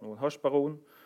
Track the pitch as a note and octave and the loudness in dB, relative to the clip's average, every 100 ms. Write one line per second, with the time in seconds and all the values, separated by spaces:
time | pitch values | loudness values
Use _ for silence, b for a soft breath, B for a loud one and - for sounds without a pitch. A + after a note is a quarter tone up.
0 | A2 G#2+ C#3+ D3 C#3 C#3+ C#3+ D3+ B B | -8 -4 -4 0 2 2 2 -2 B B